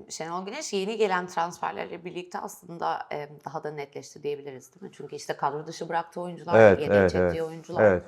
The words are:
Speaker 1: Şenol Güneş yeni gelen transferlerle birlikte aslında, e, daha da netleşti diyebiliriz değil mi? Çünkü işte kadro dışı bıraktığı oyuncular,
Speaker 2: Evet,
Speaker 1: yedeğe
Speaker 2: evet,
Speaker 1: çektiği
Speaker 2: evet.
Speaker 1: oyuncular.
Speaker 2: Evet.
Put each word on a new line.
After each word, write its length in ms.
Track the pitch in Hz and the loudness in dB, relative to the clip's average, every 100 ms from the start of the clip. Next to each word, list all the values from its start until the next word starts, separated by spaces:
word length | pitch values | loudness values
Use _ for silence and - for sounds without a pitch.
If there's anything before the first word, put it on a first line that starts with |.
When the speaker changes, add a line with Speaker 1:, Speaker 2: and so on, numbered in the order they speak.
| - | -14
Speaker 1:
Şenol 380 | - 160 175 190 | -12 -10 -8 -8
Güneş 260 | 277 311 | -10 -6
yeni 240 | 202 190 220 | -4 -2 0
gelen 300 | 214 180 180 | 0 0 -2
transferlerle 760 | 170 170 170 165 196 170 170 | -4 -4 -4 -8 -6 -8 -10
birlikte 340 | 175 175 175 202 | -12 -12 -10 -10
aslında, 600 | 208 - 180 170 165 160 - | -10 -12 -16 -6 -4 -4 -6
e, 160 | 147 147 147 | -10 -10 -14
daha 200 | 147 151 | -12 -8
da 60 | 151 | -8
netleşti 520 | 151 139 143 135 156 | -8 -10 -12 -16 -10
diyebiliriz 520 | 147 143 143 127 - | -8 -8 -10 -14 -18
değil 80 | _ | _
mi? 80 | 196 | -18
Çünkü 240 | - 143 147 | -16 -14 -10
işte 200 | - 156 | -8 -4
kadro 300 | 143 147 156 | -2 -4 -8
dışı 220 | 165 170 | -10 -4
bıraktığı 320 | 170 170 175 | -4 -4 -8
oyuncular, 400 | 175 165 - - | -10 -10 4 8
Speaker 2:
Evet, 200 | 110 92 | 10 8
Speaker 1:
yedeğe 200 | - 101 | 4 4
Speaker 2:
evet, 100 | 92 | 6
Speaker 1:
çektiği 280 | 90 90 82 | 4 2 0
Speaker 2:
evet. 100 | 80 | -4
Speaker 1:
oyuncular. 360 | 165 156 175 | -8 -4 4
Speaker 2:
Evet. 180 | 107 90 | 6 4